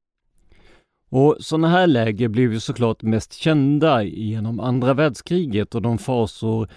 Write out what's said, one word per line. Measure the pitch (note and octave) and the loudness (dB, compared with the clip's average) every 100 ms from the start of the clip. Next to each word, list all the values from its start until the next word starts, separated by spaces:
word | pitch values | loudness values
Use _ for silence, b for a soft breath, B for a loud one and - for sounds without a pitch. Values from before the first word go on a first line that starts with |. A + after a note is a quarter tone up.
| _ _ _ _ _ b b b b b b | _ _ _ _ _ b b b b b b
Och | C3 C#3+ - | 2 4 2
såna | - D#3+ E3 | -2 0 2
här | F3 F3+ | 4 4
läger | B2+ A2+ G#2 A#2+ | 4 2 0 0
blev | G#2+ B2+ | 2 0
ju | A2 | 0
såklart | A2 C3+ A#2+ A2 | -6 -2 -2 -2
mest | A2 A2 - | -2 -2 -2
kända | - D#3+ D#3 C#3 D3 D#3+ C3 | -4 0 2 2 2 2 2
genom | G2+ E2+ G#2+ A2 G#2+ A#2 | -2 -6 -6 -4 -6 -4
andra | A#2+ B2+ B2 | -2 0 2
världskriget | C3 D#3 A#2 - F3 E3 G#2 G2+ A#2 | 2 0 -2 -4 -2 -2 -2 -2 -2
och | |
de | A2+ A#2 | -2 -2
fasor | - B2+ A2 - A2 A2 A2 | -2 -2 -2 -4 -4 -2 -4